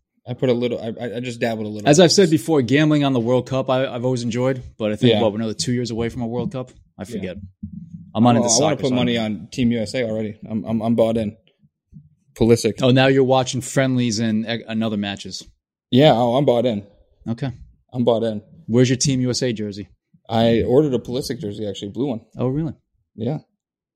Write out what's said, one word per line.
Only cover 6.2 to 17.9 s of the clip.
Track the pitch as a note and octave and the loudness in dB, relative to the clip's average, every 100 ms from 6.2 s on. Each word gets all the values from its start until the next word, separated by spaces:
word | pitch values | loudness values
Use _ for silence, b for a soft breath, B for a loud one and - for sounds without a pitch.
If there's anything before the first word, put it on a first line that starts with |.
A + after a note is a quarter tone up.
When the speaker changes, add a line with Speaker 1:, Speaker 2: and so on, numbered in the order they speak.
Speaker 2:
a | A#2 | -6
World | A#2+ A2+ | -6 -6
Cup? | C3 B2+ - _ - | -8 -12 -16 _ -16
I | |
Speaker 1:
Yeah. | G3 | -12
Speaker 2:
forget. | A#2+ F#2 - - _ - - - - - | -8 -10 -10 -16 _ -16 -16 -16 -18 -8
I'm | A2 | 0
not | A#2+ A#2 | 4 4
Speaker 1:
Oh, | |
Speaker 2:
into | A#2 | 2
Speaker 1:
I | |
wanna | A#2 D#3 C#3+ | 2 0 0
Speaker 2:
soccer, | |
Speaker 1:
put | C3+ | -2
Speaker 2:
so | B2 | 0
Speaker 1:
money | B2 A#2 | 0 -2
on | A2 G2+ - | -4 -6 -8
Team | - A#2+ | -2 0
U | A#2 | 0
S | G#2+ | -2
A | C3 A2+ | -4 -4
already. | A2 G#2+ G#2 - | -4 -6 -8 -8
I'm, | A2 - | -8 -6
I'm, | A2+ | -4
I'm | A2+ A#2 | 0 2
bought | A2+ A2+ | 2 0
in. | G#2+ - _ _ _ _ _ - - _ _ | -4 -8 _ _ _ _ _ -20 -20 _ _
Pulisic. | - A2+ A#2 A2+ G2+ | 0 4 4 2 0
Speaker 2:
Oh, | C3 | 2
now | C3 C3+ | 4 4
you're | C3+ | 4
watching | B2+ C3 B2+ B2+ | 4 2 0 -4
friendlies | - C#3 C3+ B2+ A#2+ G#2+ | -4 0 0 0 0 0
and, | A#2 G#2+ A2+ | 0 -2 -2
uh, | A#2 A2 | -6 -6
another | A2 A2+ G#2 | -4 -2 -4
matches. | G2+ G2 F#2+ - - _ _ _ _ | -4 -8 -12 -16 -18 _ _ _ _
Speaker 1:
Yeah, | B2+ D3+ | 6 6
oh, | A#2 B2 B2+ | 6 4 2
I'm | C#3 | 4
bought | A#2+ A2+ | 2 2
in. | G#2 G#2 _ _ _ - | -2 -6 _ _ _ -10
Speaker 2:
Okay. | A#2 C3+ B2+ - _ _ | -6 -8 -10 -18 _ _